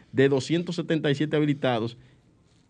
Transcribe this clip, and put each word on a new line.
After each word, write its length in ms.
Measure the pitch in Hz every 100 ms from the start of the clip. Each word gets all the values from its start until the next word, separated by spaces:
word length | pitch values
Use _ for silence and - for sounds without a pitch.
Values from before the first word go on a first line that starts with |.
| -
De 160 | 110 139
doscientos 480 | 139 135 165 175 170
setenta 340 | 156 165 151
y 40 |
siete 200 | 143 151
habilitados, 600 | 151 151 143 131 120 117 - - _ _ _ _ _ _